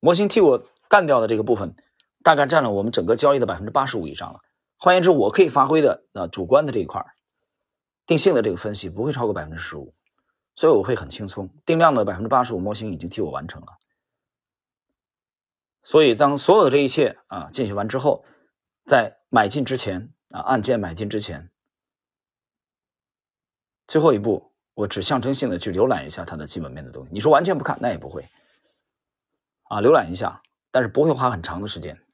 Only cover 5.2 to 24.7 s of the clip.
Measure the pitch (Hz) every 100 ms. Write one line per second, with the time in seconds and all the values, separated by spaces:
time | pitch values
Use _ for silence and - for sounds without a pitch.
5.2 | 101 - 175 139 135 160 143 87 _ 101
6.2 | 87 92 90 131 151 120 82 - - _
7.2 | _ _ _ _ _ _ _ _ _ 165
8.2 | 190 151 107 87 107 104 95 87 127 135
9.2 | 113 87 76 82 87 85 69 _ _ _
10.2 | _ _ _ - 160 127 95 120 - -
11.2 | 101 101 98 _ - 165 165 135 101 90
12.2 | 110 131 120 107 95 104 110 82 85 -
13.2 | 87 67 80 - - _ _ _ _ _
14.2 | _ _ _ _ _ _ _ _ _ _
15.2 | _ _ _ _ _ _ - 156 151 113
16.2 | 143 143 - 208 160 139 139 143 131 -
17.2 | _ 92 - - 113 101 107 131 139 -
18.2 | _ _ _ _ _ _ - 135 110 _
19.2 | _ 123 104 131 127 131 - 92 107 _
20.2 | _ - - 131 107 120 95 82 104 107
21.2 | 101 78 87 _ _ _ _ _ _ _
22.2 | _ _ _ _ _ _ _ _ _ _
23.2 | _ _ _ _ _ _ _ 160 156 113
24.2 | 107 98 _ _ _